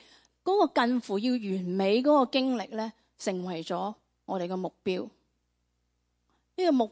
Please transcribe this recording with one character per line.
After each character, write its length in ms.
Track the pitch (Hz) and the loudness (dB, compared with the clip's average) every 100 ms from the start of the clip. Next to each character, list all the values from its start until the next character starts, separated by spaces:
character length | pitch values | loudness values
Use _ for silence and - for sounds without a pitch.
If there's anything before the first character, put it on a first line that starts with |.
| - _ _ _ | -8 _ _ _
嗰 220 | - 403 330 | 0 2 2
個 160 | - 240 | 2 2
近 140 | 247 | 0
乎 180 | - 202 | -2 -2
要 140 | 247 | -2
完 80 | 247 202 190 180 | -2 -2 -4 -2
美 360 | 190 196 220 | 0 2 2
嗰 240 | 269 302 254 | 4 4 4
個 60 | |
經 240 | 269 262 247 | 0 0 -2
歷 120 | 196 220 | -4 -8
呢， 160 | 220 - _ - | -8 -10 _ -10
成 260 | - 185 180 | -6 -4 -4
為 160 | 165 | -6
咗 300 | 165 175 196 214 _ _ - | -6 -4 -4 -8 _ _ -8
我 140 | 190 | -6
哋 80 | 175 | -4
嘅 80 | 185 | -4
目 180 | 175 - | -6 -6
標。 240 | - 185 - - _ _ _ _ _ _ _ _ _ _ _ _ _ - | -4 -4 -6 -14 _ _ _ _ _ _ _ _ _ _ _ _ _ -2
呢 100 | 349 | 2
個 60 | |
目 200 | 269 220 | 2 2